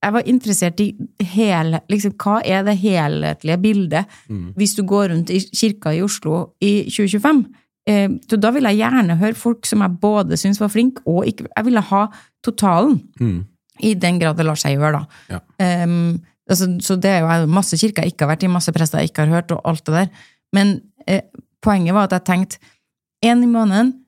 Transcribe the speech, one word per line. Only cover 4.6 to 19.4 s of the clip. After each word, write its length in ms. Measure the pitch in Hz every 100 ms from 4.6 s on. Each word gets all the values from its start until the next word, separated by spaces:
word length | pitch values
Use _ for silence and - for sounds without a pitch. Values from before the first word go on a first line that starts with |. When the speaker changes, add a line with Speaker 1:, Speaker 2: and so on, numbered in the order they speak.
| 208 208
Speaker 1:
du 80 |
går 260 | 190 202 202
rundt 180 | 165 170
i 100 | 180
kirka 520 | 190 - 220 202 156
i 80 | 156
Oslo 520 | 196 - - 160 - _
i 240 | 202 208 -
tjue 200 | 233 202
tjuefem? 340 | 208 233 302 220 - _ _ -
Eh, 220 | 208 196 - -
så 100 | 220
da 120 | 214
ville 180 | 254 254
jeg 80 | 208
gjerne 380 | 226 254 196 170
høre 180 | 208 226
folk 300 | 233 233 -
som 160 | 208
jeg 180 | 190 175
både 380 | 208 214 175 165
synes 220 | 196 202
var 80 | 208
flink, 320 | 208 247 254 -
og 200 | 170 -
ikke, 200 | 202 - -
jeg 80 | 220
ville 160 | 240
ha 260 | - 196 208 - _ _
totalen. 600 | - 226 202 170 277 226 - _
Speaker 2:
Mm. 260 | 117 87 98 _ _ _
Speaker 1:
I 100 | 214 196
den 240 | 175 175
grad 180 | 165 160
det 80 | 160
lar 100 | 151
seg 220 | 143 139
gjøre, 160 | 151
da. 120 | 147 151 - _
Speaker 2:
Ja. 100 | 90 _ _
Speaker 1:
Ehm, 600 | 185 175 175 170 170 170 - _ _
altså, 180 | 185 185 180
så 140 | - 185
det 80 | 185
er 100 | 190 160 170
jo 60 | 156
masse 280 | 175 196 160
kirker 280 | 214 208
jeg 100 | 160
ikke 140 | - 143
har 80 | 160
vært 60 |
i, 40 | 185
masse 240 | 175 170
prester 280 | 165 160 156
jeg 100 | 160
ikke 160 | - 151
har 160 | 170